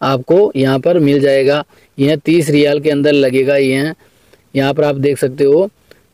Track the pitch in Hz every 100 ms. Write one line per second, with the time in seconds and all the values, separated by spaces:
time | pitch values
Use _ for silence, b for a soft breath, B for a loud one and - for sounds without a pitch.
0 | 135 131 127 170 208 139 135 135 170 180
1 | 143 143 139 135 135 147 147 b b -
2 | 139 151 - 170 156 147 147 147 151 143
3 | 143 147 135 127 131 143 135 135 151 175
4 | b b b b b 139 135 139 151 139
5 | 143 135 135 139 139 151 196 _ b b
6 | b